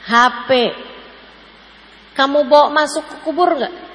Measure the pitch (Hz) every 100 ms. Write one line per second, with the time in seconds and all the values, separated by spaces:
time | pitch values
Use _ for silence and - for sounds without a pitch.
0 | - 233 247 247 - 254 226 - - -
1 | - - - - - - - - - -
2 | - - 269 285 269 294 294 294 302 311
3 | 302 - 311 302 359 311 220 - -